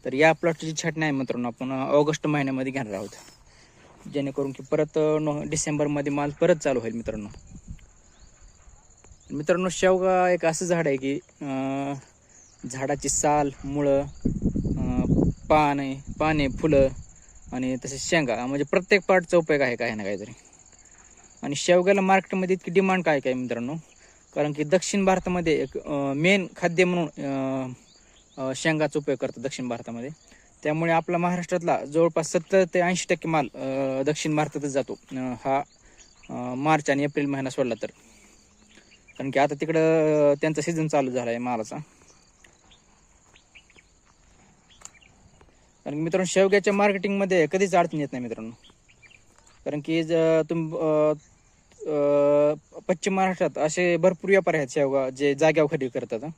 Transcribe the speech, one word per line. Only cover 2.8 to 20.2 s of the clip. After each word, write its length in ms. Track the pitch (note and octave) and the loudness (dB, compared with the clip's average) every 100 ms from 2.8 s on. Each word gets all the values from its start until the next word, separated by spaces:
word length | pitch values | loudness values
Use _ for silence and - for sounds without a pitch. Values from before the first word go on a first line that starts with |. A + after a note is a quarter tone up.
| A2 | -6
आहोत, 160 | F#2+ G#2 - - - - - - _ - - - | -8 -8 -14 -20 -20 -20 -20 -20 _ -20 -20 -8
जेणेकरून 440 | D3 C#3 C3+ C#3 | -6 -4 -4 -6
की 100 | C3 | -8
परत, 360 | C3+ D#3 D3+ D#3+ | -4 -2 0 0
अ, 200 | D3+ D#3 | 0 0
नो-, 300 | D#3 D3 D3 | -2 -4 -4
डिसेंबरमध्ये 640 | D#3 - D3+ D3 C#3+ C#3+ | -4 -4 -2 -2 -2 -2
माल 180 | C#3+ C#3+ | -2 -4
परत 260 | C#3+ E3+ E3 | 0 2 4
चालू 240 | D3+ B2+ | 2 -2
होईल 120 | A2+ | -2
मित्रांनो. 360 | A#2 A2+ A2 G2+ - - - - - - _ _ _ - _ - _ - - _ - - - - | -6 -8 -8 -12 -16 -18 -20 -16 -18 -18 _ _ _ -20 _ -20 _ -20 -20 _ -20 -20 -20 -10
मित्रांनो, 380 | C#3 D3+ F3 F#3 | -6 0 0 0
शेवगा 640 | - F#3 F#3 F#3 F#3 F3+ | 2 2 4 4 4 4
एक 160 | F3 E3 | 2 0
असं 200 | D#3+ F3 | -2 -2
झाड 200 | F3 D#3 | 0 2
आहे 100 | C#3 | 0
की, 220 | C3+ C#3+ _ _ | -2 -6 _ _
अ, 60 | C#3+ C3+ C3+ C#3 C#3 C#3 - _ _ - - _ B2+ | -8 -4 -4 -4 -6 -8 -14 _ _ -20 -20 _ -12
झाडाची 420 | C3 C3+ C#3+ C#3 | -6 -4 -2 -2
साल, 420 | - D3+ D3 C#3+ C3 | 0 2 2 0 -4
मुळं, 380 | C#3 C#3+ C#3+ C#3 C#3+ - - - - - - - | -6 0 2 2 0 -4 -4 -2 -2 -2 -2 -2
अ, 260 | - B3 - - - - - | -2 -2 2 4 2 0 2
पाने, 460 | D#3 D3 C#3+ C3+ C3+ - - | 2 4 0 -4 -8 -12 -4
पाने, 280 | D3+ D#3 C3+ | 0 2 0
फुलं 400 | B2 D#3+ C#3 C3+ B2+ - - - - - | 0 4 6 4 2 -16 -20 -20 -20 -10
आणि 240 | B2+ B2+ B2+ | -6 -4 -4
तसेच 340 | C3 C3+ - | -8 -10 0
शेंगा, 360 | E3+ C3 A2 B2 | 0 2 -2 -2
म्हणजे 180 | C#3+ C#3+ | -4 0
प्रत्येक 300 | F#3+ F3+ G3+ - | -2 4 2 4
पार्टचा 280 | F#3 E3+ F3 | 2 4 2
उपयोग 240 | D#3+ D3 | 4 2
आहे 160 | C3 A#2 | 2 0
काही 180 | A#2+ | -4
ना 100 | G#2+ | -4
काहीतरी. 280 | G2 G2 | -6 -6